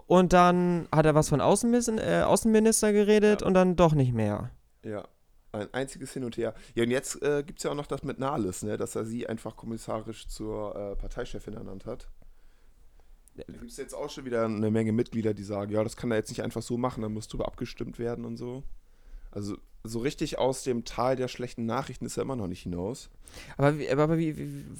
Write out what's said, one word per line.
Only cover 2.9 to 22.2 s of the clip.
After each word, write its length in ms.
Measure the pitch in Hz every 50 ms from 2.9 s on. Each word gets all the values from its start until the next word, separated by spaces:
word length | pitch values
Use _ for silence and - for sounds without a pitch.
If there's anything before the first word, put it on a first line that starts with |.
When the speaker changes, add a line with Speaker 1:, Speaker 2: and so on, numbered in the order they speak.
Speaker 1:
geredet 500 | 202 208 208 202 214 214 202 208 208 208
Speaker 2:
Ja. 40 | -
Speaker 1:
und 80 | - 190
dann 200 | 185 185 185 175
doch 200 | 170 175 160 151
nicht 200 | 147 131 127 120
mehr. 380 | 113 110 104 104 95 - 123 - - _ _ _ _ -
Speaker 2:
Ja. 220 | 110 104 101 - - _ _ _ _ _ _ _ -
Ein 220 | - 107 101 - -
einziges 380 | 127 135 135 - - 135 127
Hin 100 | - 139
und 140 | 127 117 117
Her. 180 | - 113 113 - - - - -
Ja, 80 | 113 117
und 80 | 120
jetzt, 280 | 123 131 - - - -
äh, 200 | - 143 147 143 139
gibt's 200 | - - - -
ja 80 | 156
auch 20 | 143
noch 140 | 147 143 -
das 160 | 151 135 -
mit 160 | 139 117 -
Nahles, 420 | 135 135 147 147 104 92 92 -
ne, 140 | - 104 107
dass 180 | 110 117 113 -
er 100 | 107 110
sie 220 | 113 113 120 -
einfach 300 | - 113 113 - 113 -
kommissarisch 720 | - - 117 113 110 - - 110 110 107 110 110 - - -
zur, 480 | - - 110 107 110 107 104 104 -
äh, 180 | - 101 101 101
Parteichefin 600 | - 101 98 - 127 120 - - 104 - - 104
ernannt 320 | - - 98 98 95 -
hat. 220 | 110 117 - - - - - - - - - - - - - - - - - - - - - - - - - - _ -
Da 80 | - - -
gibt's 280 | - 110 117 117 -
jetzt 180 | - 131 - -
auch 160 | - 143 147
schon 140 | - 151 131
wieder 200 | 127 120 113 113
eine 260 | 110 110 104 110 110
Menge 220 | 110 113 113 110
Mitglieder, 420 | 107 113 120 - - 117 107 107 107
die 80 | 104
sagen, 300 | 101 98 104 98 101 104
"Ja, 100 | 104 107
das 140 | 110 110 -
kann 160 | - - 120
er 60 | 113 107
jetzt 100 | 107 -
nicht 160 | 123 - 107
einfach 180 | 107 - 113
so 160 | 110 - 123 120
machen, 240 | 123 127 - 113
da 60 | 110 107
muss 180 | 107 107 110
drüber 220 | - - - 110 107
abgestimmt 500 | - - 123 117 - - 120 131 - -
werden" 260 | 117 117 120 120 117
und 120 | 117 117
so. 260 | 117 123 123 123 131 143 - - - - - - - - - - - - -
Also, 240 | - 101 101 101 98 - - - - -
so 180 | - 110 113 117
richtig 380 | 117 - - - - 139 - -
aus 240 | 120 131 131 -
dem 220 | - 135 120 117 117
Tal 320 | - - - 120 131 135
der 120 | 123 127 123
schlechten 360 | - - 123 123 - - 117
Nachrichten 400 | 113 113 131 143 - 127 - 117
ist 140 | 104 -
er 40 | 113